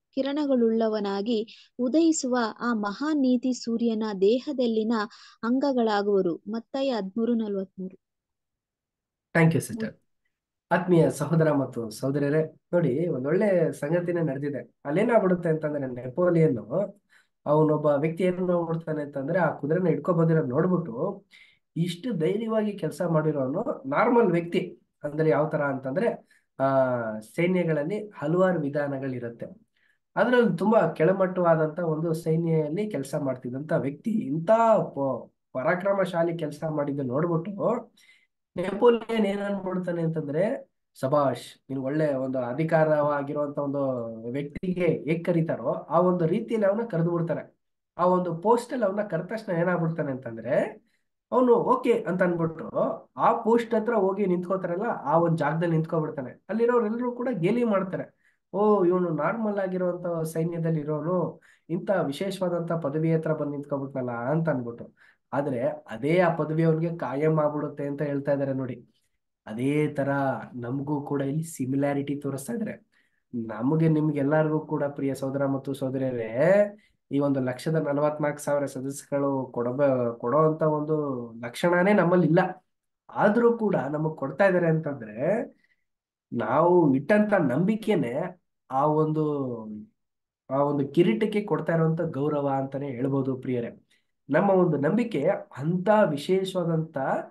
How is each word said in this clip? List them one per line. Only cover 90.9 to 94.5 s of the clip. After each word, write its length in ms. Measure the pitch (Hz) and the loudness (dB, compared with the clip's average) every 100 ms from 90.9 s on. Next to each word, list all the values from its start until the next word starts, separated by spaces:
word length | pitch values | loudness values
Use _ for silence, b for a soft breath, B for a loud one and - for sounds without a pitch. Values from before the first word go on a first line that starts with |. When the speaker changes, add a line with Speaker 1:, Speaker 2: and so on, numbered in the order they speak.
| 170 180 214 214 208 | 4 4 4 0 -2
Speaker 2:
ಕೊಡ್ತಾ 300 | 202 151 165 | -2 -2 0
ಇರುವಂತ 260 | 165 160 160 | 2 2 2
ಗೌರವ 480 | 165 135 147 147 139 | -2 -2 -2 0 0
ಅಂತಾನೆ 420 | 135 135 139 143 | -2 -2 -6 -8
ಹೇಳ್ಬೋದು 460 | 120 135 135 131 123 | -4 -2 0 -2 -4
ಪ್ರಿಯರೇ. 500 | 127 123 113 - _ _ _ _ - | -4 -4 -4 -10 _ _ _ _ 0
ನಮ್ಮ 200 | 151 202 | 2 4